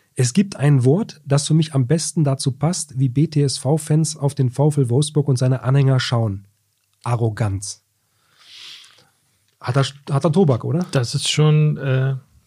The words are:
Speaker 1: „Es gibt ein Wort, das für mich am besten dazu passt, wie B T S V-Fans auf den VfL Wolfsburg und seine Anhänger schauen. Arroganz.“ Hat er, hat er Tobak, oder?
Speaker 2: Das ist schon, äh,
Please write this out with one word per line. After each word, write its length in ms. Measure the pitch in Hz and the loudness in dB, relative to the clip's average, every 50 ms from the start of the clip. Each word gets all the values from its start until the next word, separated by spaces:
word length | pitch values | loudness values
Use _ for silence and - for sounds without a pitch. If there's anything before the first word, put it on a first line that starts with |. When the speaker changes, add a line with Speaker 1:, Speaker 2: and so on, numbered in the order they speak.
| _ _ _ | _ _ _
Speaker 1:
„Es 200 | - 127 120 - | -2 -2 2 2
gibt 240 | 190 214 202 - | 0 0 0 -2
ein 260 | - 135 147 147 131 117 | -2 2 4 4 4 4
Wort, 380 | 127 147 196 233 - - - _ | 4 4 2 0 -4 -10 -14 _
das 220 | 143 139 143 147 | -2 0 0 2
für 60 | - 156 | 2 2
mich 200 | 160 160 156 - | 2 2 0 0
am 140 | 135 127 | -2 0
besten 360 | 120 151 165 - - - 175 156 | 0 0 -2 -2 -4 -2 0 0
dazu 260 | 139 135 135 - 139 | 0 0 -2 -2 -4
passt, 480 | 120 - 139 160 175 - - - - 131 | -4 -2 -2 -2 -2 -4 -8 -8 -4 -2
wie 100 | 139 131 | -2 0
B 180 | 117 139 156 | 0 0 0
T 140 | 160 156 147 | 0 2 0
S 160 | 143 135 - | 0 0 -2
V-Fans 600 | - - 131 156 156 - - 151 156 160 151 - | -2 -2 -2 -2 -2 0 0 0 0 0 0 -2
auf 180 | - 139 139 - | -4 -4 -2 0
den 140 | - 135 123 | 0 -2 -2
VfL 380 | 120 - 143 156 147 147 135 113 | 0 0 0 2 2 2 0 2
Wolfsburg 380 | 120 139 151 - - 151 139 | 2 0 0 0 -2 -2 0
und 100 | 147 131 | 0 0
seine 260 | 120 131 127 131 127 - | 0 0 0 0 0 0
Anhänger 360 | 127 135 143 135 135 135 127 | 0 2 2 4 4 2 2
schauen. 460 | - - 127 117 113 110 98 98 101 _ _ _ _ _ _ _ _ _ _ _ - | 0 0 -2 0 0 -2 -4 -6 -12 _ _ _ _ _ _ _ _ _ _ _ -6
Arroganz.“ 800 | 127 120 107 120 113 104 - 113 101 98 98 98 - - - _ _ _ _ _ _ _ _ _ _ _ _ _ - - - - - - - - - _ _ _ _ _ _ _ _ _ _ _ _ _ _ | -4 -2 0 0 -2 -2 -2 -2 -2 -2 -4 -8 -10 -14 -16 _ _ _ _ _ _ _ _ _ _ _ _ _ -20 -20 -20 -20 -20 -20 -20 -20 -20 _ _ _ _ _ _ _ _ _ _ _ _ _ _
Hat 180 | - - 123 | -8 -2 -2
er, 80 | 139 135 - - - _ - 147 | -2 -2 -2 -6 -12 _ -4 -2
hat 120 | 139 - | 0 0
er 60 | 175 | 2
Tobak, 340 | 151 185 202 147 123 110 - | 2 2 2 2 2 0 -2
oder? 200 | 120 123 175 180 - | -4 -4 -4 -4 -2
Speaker 2:
Das 240 | - 143 120 - - | -2 -2 -2 -2 -4
ist 140 | 139 - - | -4 -4 -2
schon, 480 | - 147 151 151 151 151 151 151 147 | 0 2 2 4 4 4 2 2 0
äh, 380 | - 139 139 131 131 131 135 135 131 - _ _ _ _ | -2 -2 -2 -2 0 0 -2 -4 -6 -10 _ _ _ _